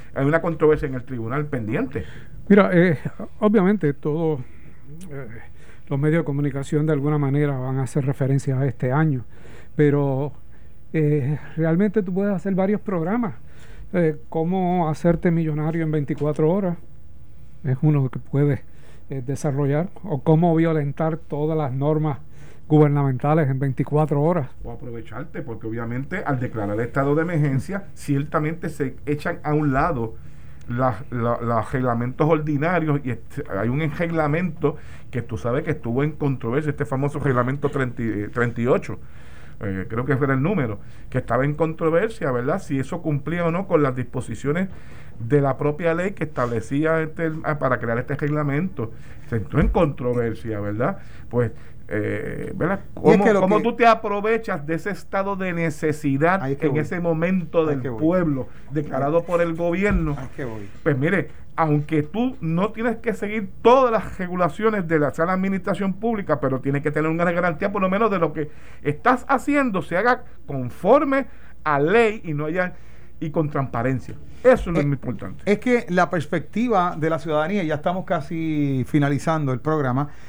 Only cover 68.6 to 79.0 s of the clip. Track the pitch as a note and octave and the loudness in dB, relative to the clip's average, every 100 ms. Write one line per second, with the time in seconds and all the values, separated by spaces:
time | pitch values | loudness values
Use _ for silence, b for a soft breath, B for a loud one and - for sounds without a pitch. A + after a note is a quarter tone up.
68.6 | B B - D3+ A#3+ B3+ - C4 - C#4+ | B B -4 0 2 2 2 0 2 2
69.6 | C4 F#3 - E3+ A#3 B3+ b b - C3+ | 2 0 0 0 2 0 b b -8 -6
70.6 | B2 - F#3 C#4+ C#4+ C4+ - B B - | -6 0 4 6 4 0 -2 B B -6
71.6 | D#3 C#3 D3+ A3+ A3 A3 E3 D3 D#3 F3+ | 0 2 4 6 4 2 -4 -4 -2 -2
72.6 | F3+ B B B B - E3 E3+ D3 C#3+ | -2 B B B B -8 -2 0 0 0
73.6 | B2+ A#2+ B2 B2+ - - B B B3 A#3 | -2 -2 0 -2 -4 -10 B B 6 6
74.6 | F#3 E3 C#3+ C#3 C3 G2 F#2+ A#2 F#3+ G#3 | 4 0 0 0 -4 -6 -8 -4 0 0
75.6 | B3 A#3+ A#3 F3+ E3+ F3 - E3+ - G3+ | 2 2 2 2 2 0 -2 -4 -2 -2
76.6 | A#3+ G3 F3 E3 D#3+ D#3+ D#3+ D3+ D#3+ G#3 | 2 2 2 0 0 0 0 0 0 0
77.6 | D#3 D3 F3 F3+ - E3+ - E3 D#3+ D3+ | 0 0 -2 -2 -2 -2 -2 -4 -2 0
78.6 | C#3+ C3+ A#2 D3+ | 0 0 2 2